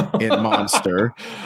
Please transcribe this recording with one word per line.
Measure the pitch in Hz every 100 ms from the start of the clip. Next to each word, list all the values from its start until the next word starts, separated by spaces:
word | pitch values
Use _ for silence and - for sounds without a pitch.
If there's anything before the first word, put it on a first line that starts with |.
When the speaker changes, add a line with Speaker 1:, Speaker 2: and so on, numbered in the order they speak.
| 196 202
Speaker 1:
in | 113
Speaker 2:
<laughs> | -
Speaker 1:
Monster. | 110 104 101 - 98 90 117 - - -